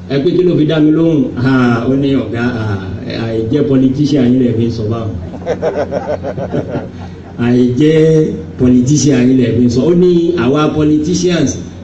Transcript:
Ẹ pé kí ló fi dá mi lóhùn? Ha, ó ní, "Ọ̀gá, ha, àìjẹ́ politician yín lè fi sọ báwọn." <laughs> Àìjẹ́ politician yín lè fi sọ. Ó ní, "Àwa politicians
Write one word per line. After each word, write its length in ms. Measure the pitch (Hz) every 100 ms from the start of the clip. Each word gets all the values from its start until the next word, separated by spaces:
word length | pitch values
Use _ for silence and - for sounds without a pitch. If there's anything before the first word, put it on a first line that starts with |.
Ẹ 120 | 180 135
pé 100 | 180
kí 120 | 160
ló 100 | 180 -
fi 100 | 151
dá 120 | 160
mi 120 | 151
lóhùn? 280 | 156 165 151 120
Ha, 200 | - 127 131 123 117
ó 120 | 127 135
ní, 140 | 139
"Ọ̀gá, 320 | 135 110 117 120
ha, 200 | 110 107 98 92 - 117 113
àìjẹ́ 420 | 113 113 113 147
politician 600 | 139 131 131 135 143 143 123
yín 140 | 127
lè 100 | 120
fi 120 | 110 117
sọ 160 | 110
báwọn." 280 | 107 117 110 87 - - -
<laughs> 800 | 156 160 135 139 135 - 143 139 131 135 151 135 120 - - - - - -
Àìjẹ́ 880 | 117 123 123 123 151 160 160 160 156 - -
politician 680 | - 127 127 127 147 139 127
yín 160 | 123 131
lè 100 | 117
fi 140 | 110 123
sọ. 160 | 123
Ó 120 | 151
ní, 180 | 175 180 170 170
"Àwa 280 | 117 117 147 151
politicians 800 | 151 151 151 156 175 180 170 135 - - -